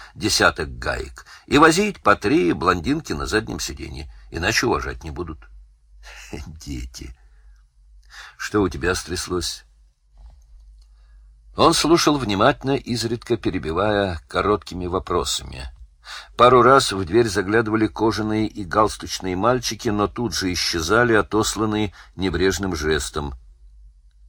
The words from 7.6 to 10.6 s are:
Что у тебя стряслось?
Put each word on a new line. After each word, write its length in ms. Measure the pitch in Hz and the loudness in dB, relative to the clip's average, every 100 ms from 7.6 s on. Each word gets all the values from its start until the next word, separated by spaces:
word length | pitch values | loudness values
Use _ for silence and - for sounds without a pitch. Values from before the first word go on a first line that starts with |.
| _ _ _ - - - - - | _ _ _ -20 -20 -20 -20 -14
Что 240 | - 104 | -4 0
у 80 | 92 | 0
тебя 240 | 71 87 | 0 -2
стряслось? 720 | 90 - 90 - 90 85 - - _ _ _ _ - - - - - | -4 -6 -8 -4 -4 -6 -8 -16 _ _ _ _ -20 -20 -20 -20 -20